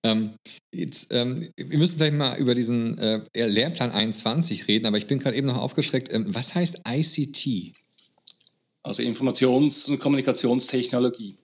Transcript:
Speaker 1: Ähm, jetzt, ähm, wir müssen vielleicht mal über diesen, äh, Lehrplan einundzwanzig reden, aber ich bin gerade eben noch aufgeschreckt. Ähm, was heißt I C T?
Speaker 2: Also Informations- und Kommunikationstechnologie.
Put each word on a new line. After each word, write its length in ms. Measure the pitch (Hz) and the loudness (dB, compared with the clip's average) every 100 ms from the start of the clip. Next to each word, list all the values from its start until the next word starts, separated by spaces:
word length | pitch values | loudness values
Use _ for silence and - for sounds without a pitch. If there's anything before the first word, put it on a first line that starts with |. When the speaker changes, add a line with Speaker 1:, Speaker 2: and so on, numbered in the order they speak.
Speaker 1:
Ähm, 300 | 113 110 107 - - - _ | 0 0 -2 -8 -20 -20 _
jetzt, 400 | - 85 - - | -8 -4 -2 0
ähm, 360 | 123 123 131 165 - | -2 -2 -4 -8 -12
wir 220 | 135 151 | -2 2
müssen 200 | 170 160 | 2 2
vielleicht 180 | 156 147 | 0 2
mal 220 | 135 - | -2 0
über 180 | 127 120 | 2 2
diesen, 420 | 117 120 117 - | 2 0 -2 -2
äh, 240 | 110 110 107 | 0 0 -4
Lehrplan 580 | - 117 101 143 165 120 | -2 0 2 0 -2 -2
einundzwanzig 760 | 101 113 104 113 131 165 98 - | 0 0 0 0 0 0 -2 0
reden, 200 | 107 113 | 0 2
aber 100 | 104 | 0
ich 100 | - | 0
bin 120 | 139 | -2
gerade 180 | 135 117 | 0 0
eben 100 | 139 | -2
noch 100 | 120 | -2
aufgeschreckt. 540 | 127 - 143 135 - | -2 -2 0 -2 -2
Ähm, 140 | 113 104 | -4 -2
was 280 | 98 - 180 | -2 0 2
heißt 260 | 175 175 - | 0 -2 -4
I 120 | 135 | 0
C 260 | 156 - 143 | 2 2 0
T? 460 | - 139 107 82 - _ _ - _ - - _ _ _ _ | 0 0 -2 -6 -18 _ _ -20 _ -20 -20 _ _ _ _
Speaker 2:
Also 200 | - 104 | -10 -4
Informations- 840 | 120 104 131 - 131 127 147 - - | -4 0 0 2 4 6 4 2 0
und 100 | 143 | 0
Kommunikationstechnologie. 1400 | 143 139 131 123 123 123 - 131 123 123 123 117 104 - | 2 2 2 2 2 2 2 0 0 0 0 -2 -14 -14